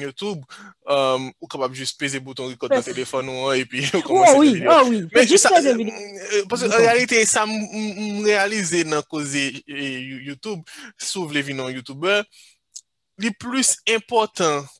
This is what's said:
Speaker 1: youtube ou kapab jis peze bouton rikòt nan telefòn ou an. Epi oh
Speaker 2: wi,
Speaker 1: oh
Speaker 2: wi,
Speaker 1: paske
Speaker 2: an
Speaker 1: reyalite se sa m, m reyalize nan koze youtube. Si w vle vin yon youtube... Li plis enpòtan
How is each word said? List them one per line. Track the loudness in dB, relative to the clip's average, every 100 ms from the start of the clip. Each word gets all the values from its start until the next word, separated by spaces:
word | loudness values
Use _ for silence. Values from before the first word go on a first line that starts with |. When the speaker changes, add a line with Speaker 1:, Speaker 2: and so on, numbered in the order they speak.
| -10
Speaker 1:
youtube | -10 -10 -10 -12 -20 -20 _ -2
ou | 0 2 0 -4 -14 -14
kapab | -6 -6 -6
jis | -10 -6
peze | -6 -6
bouton | -10 -12 -12
rikòt | -8 -2 -2
nan | -2
telefòn | -8 -6 -6 -6
ou | -6 -2
an. | -2
Epi | -2 -6 -2 -2 2
oh | 6 8 8
Speaker 2:
wi, | 6 4
Speaker 1:
oh | 6 6 6
Speaker 2:
wi, | 2 2 4 6 6 6 4 4 0 -4 -8 -14 -14 -4 -2 -2
Speaker 1:
paske | -2 2
Speaker 2:
an | 4
Speaker 1:
reyalite | 4 4 2 2
se | 2
sa | 2 0
m, |
m | -4 -6 -6 -8 -6 -6 -2 0
reyalize | 2 0 -2 0 0 0
nan | -2 -4
koze | -8 -4 -2 -4 -6 -12
youtube. | -10 -8 -8 -12 -14 -14 -12 -10 -10 -12 -20 -20 -12
Si | -10 -8
w | -4
vle | -6 -6
vin | -8 -8
yon | -10
youtube... | -14 -6 -2 -2 -4 _ _ _ _ -20 -20 _ _ -8
Li | -6 -6
plis | -6 -2 -2 -2 -2
enpòtan | -2 0 -2 0 0 0 0 -6